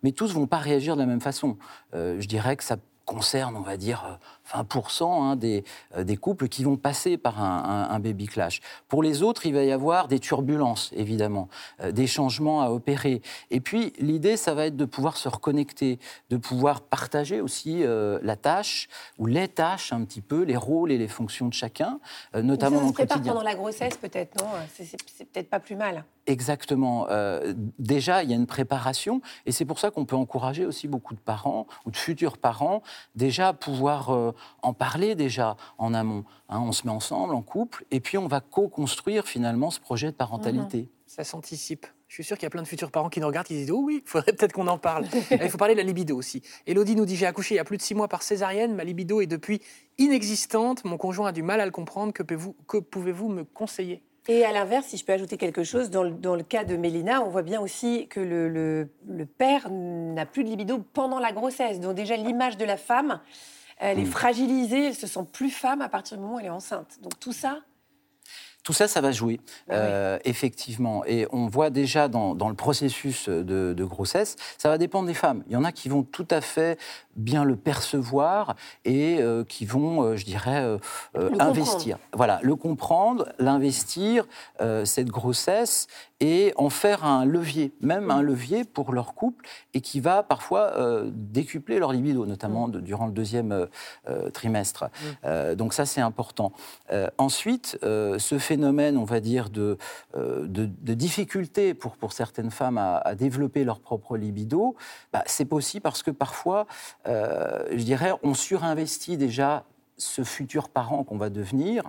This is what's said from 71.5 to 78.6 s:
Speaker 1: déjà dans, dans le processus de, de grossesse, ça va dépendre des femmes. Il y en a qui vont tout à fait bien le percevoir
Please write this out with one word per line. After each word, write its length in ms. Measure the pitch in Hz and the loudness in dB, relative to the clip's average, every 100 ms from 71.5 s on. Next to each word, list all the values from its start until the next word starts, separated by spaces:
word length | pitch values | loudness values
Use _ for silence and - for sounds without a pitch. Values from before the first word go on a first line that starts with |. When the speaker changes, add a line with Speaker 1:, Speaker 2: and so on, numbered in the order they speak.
| 117 156 | 2 2
Speaker 1:
déjà 380 | 135 139 151 147 | 2 2 4 2
dans, 260 | 117 101 | 2 0
dans 140 | 87 107 | 0 -2
le 80 | 104 | 0
processus 720 | - 139 139 120 139 127 - | 0 2 0 -2 -4 -4 -2
de, 460 | 87 90 95 92 | -2 0 0 0
de 100 | 90 | 0
grossesse, 540 | 92 92 95 180 208 - - - | -4 -2 0 0 0 -4 -14 0
ça 120 | 151 | 2
va 80 | 156 | 4
dépendre 300 | 170 196 185 | 2 0 0
des 60 | |
femmes. 300 | 165 165 117 - | 2 2 2 -2
Il 40 | |
y 40 | 113 | 0
en 80 | 156 | 0
a 80 | |
qui 160 | 170 - | 0 0
vont 140 | 139 | 0
tout 240 | 131 - 175 | 0 -4 0
à 80 | 165 | 0
fait 400 | - - 165 160 - - - - | 0 0 2 0 -6 -16 -16 -6
bien 280 | 110 147 | 0 4
le 120 | 143 120 | 4 2
percevoir 1000 | - 139 - 143 120 135 151 196 214 - | 0 0 0 -2 0 2 4 2 0 -6